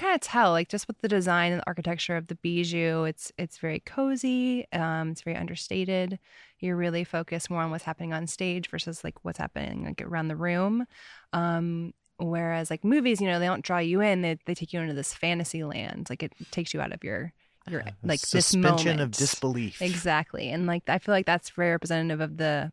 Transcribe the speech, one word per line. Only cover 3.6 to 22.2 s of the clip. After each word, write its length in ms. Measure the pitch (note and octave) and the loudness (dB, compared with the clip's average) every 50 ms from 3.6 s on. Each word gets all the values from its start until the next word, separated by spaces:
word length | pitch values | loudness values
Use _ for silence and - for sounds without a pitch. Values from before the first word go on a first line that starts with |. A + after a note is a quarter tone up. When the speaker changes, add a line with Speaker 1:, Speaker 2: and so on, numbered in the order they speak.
| - D#3+ D#3 - | -6 -4 -4 -4
Speaker 1:
cozy. 880 | - - - - C4+ C4+ C4+ B3 - B3+ B3+ B3+ B3 B3+ B3 B3 - - | -8 -6 -2 0 0 0 0 0 0 0 2 2 2 2 0 -2 -4 -4
Um, 380 | - E3+ D#3+ D#3+ D#3+ D#3+ D#3+ D#3+ | -2 -2 0 0 0 0 -2 -2
it's 120 | D#3+ - | -4 -6
very 140 | - E3+ E3 | -6 -6 -4
understated. 840 | E3+ E3+ E3+ E3+ D#3+ - - F#3+ F#3+ F#3 F#3 F#3+ F#3 F#3 F3+ F#3+ F#3 _ _ - - - - _ _ | -4 -4 -6 -6 -10 -6 -4 -2 -2 0 2 0 0 0 -2 -4 -8 _ _ -20 -20 -20 -20 _ _
You're 180 | - F3+ F3+ | -2 0 0
really 280 | F3 F3 F3 E3 E3+ F3 | 2 2 2 0 0 -2
focused 440 | - - E3 E3+ - E3 E3+ - - | -2 -4 -4 -4 -2 -4 -6 -4 -4
more 120 | F3+ E3+ | -2 -2
on 80 | E3 E3 | -2 -2
what's 140 | D#3+ E3 - | -2 -4 -6
happening 280 | E3 D#3+ - E3+ E3 | -6 -6 -6 -6 -4
on 140 | D#3+ D#3+ E3+ | -4 -4 -4
stage 420 | D#3+ - - F#3+ F#3 F3 F3+ E3+ - | -6 -4 -2 -2 -2 -2 -2 -4 -6
versus, 360 | - D#3+ - E3+ E3 - - | -6 -6 -6 -6 -8 -8 -8
like, 200 | E3 - - - | -10 -10 -8 -8
what's 140 | F3+ - - | -8 -6 -6
happening, 460 | - - - - - - - - - | -6 -6 -6 -6 -6 -4 -6 -6 -6
like, 180 | - - - | -6 -6 -8
around 260 | - - E3+ E3 D#3 D#3 | -8 -4 -4 -2 -2 -2
the 80 | D#3 | -2
room. 500 | D3+ E3+ F3 F3 F3 F#3+ G3+ A3 A#3 B3 - _ - - - - - - _ | -2 -2 0 0 2 2 2 2 0 -2 -4 _ -20 -20 -20 -20 -20 -12 _
Um, 600 | - E3+ E3+ E3+ E3+ E3 E3+ E3+ E3+ E3 E3+ E3+ - _ _ _ _ - | -2 0 0 2 2 0 0 0 -2 -2 -4 -6 -10 _ _ _ _ -6
whereas, 520 | F3 E3 E3+ E3 E3+ E3 E3 E3 E3 - | -2 -2 0 0 0 0 0 -2 -2 -4
like, 140 | D#3+ D#3+ - | -4 0 2
movies, 360 | G#3 C4 D4+ A#3+ B3+ A3+ F#3+ | 4 4 6 6 4 4 4
you 40 | G3+ | 2
know, 120 | F#3+ F3 F3 | 2 4 4
they 80 | F3 | 2
don't 180 | F3+ F#3 - - | 2 0 -2 0
draw 140 | - F3+ F3 | 0 0 2
you 220 | E3+ E3+ F3 F#3+ | 2 4 4 4
in. 180 | G#3 G#3+ G3 F#3 | 6 4 4 4
They, 160 | F3 E3 D#3+ D#3+ _ | 2 0 0 -2 _
they 80 | - F3 | -6 -4
take 180 | - E3 - - | -4 -4 -6 -4
you 60 | E3+ | -4
into 140 | E3 D#3+ C#3+ | -2 -2 -4
this 200 | C#3 C#3 - - | -4 -4 -6 -4
fantasy 500 | - - E3+ F3 E3+ E3+ - - D#3+ D#3 | -2 0 0 2 0 -2 -2 -4 -4 -4
land. 440 | D3 - A#2 G#2+ - - - - - | -4 -6 -6 -6 -6 -8 -8 -8 -8
Like, 120 | B2 - | -6 -6
it 100 | D#3+ D#3 - _ - - | -6 -8 -8 _ -16 -6
takes 240 | - F3+ E3+ - - | -4 -4 -4 -2 -4
you 60 | D3+ | -4
out 100 | C#3 - | -4 -4
of 100 | - - | -6 -8
your, 300 | - - G#2 - - E3+ - _ _ _ _ _ _ F3+ | -8 -6 -6 -6 -6 -8 -12 _ _ _ _ _ _ -6
your, 120 | F3 D3+ | -6 -6
Speaker 2:
Uh, 80 | A2 G#2+ G2 - | -6 -8 -10 -6
Speaker 1:
like, 180 | A2+ - - C#3 | -2 -2 0 0
this 80 | - - | 0 2
Speaker 2:
suspension 640 | - F3+ E3+ - G3 F#3 F3+ F3 E3+ E3 D#3+ E3+ | 2 4 4 6 4 6 6 6 6 6 4 2
of 40 | D#3+ D3+ | 2 2
Speaker 1:
moment. 180 | C#3+ A#2+ G#2 | 0 0 2
Speaker 2:
disbelief. 640 | - C#3 C#3 - - - C3 B2 A#2+ A#2 G2+ - - | 0 2 0 2 0 0 0 0 0 -2 -4 -4 -4
Speaker 1:
Exactly. 680 | F3+ F3+ F3+ F3 E3+ F3 D#3 D3+ D#3+ - - - - B2+ | -2 -2 -2 0 0 2 2 2 0 -2 -6 -8 -6 -4
And, 160 | C#3 E3+ F3+ | -2 0 0
like, 160 | F3 E3+ F3 - - | 0 0 0 2 0
I 80 | E3 F#3 | 0 0
feel 160 | - - G#3 | 2 2 2
like 120 | F#3+ F#3 | 4 4
that's 220 | - F3 F3 - - | 4 2 2 0 -6
very 200 | - - F3 F3 | -2 0 2 2
representative 500 | E3+ E3 - E3+ E3 E3 E3 E3 D#3+ D#3 | 2 2 0 0 0 0 2 0 0 -2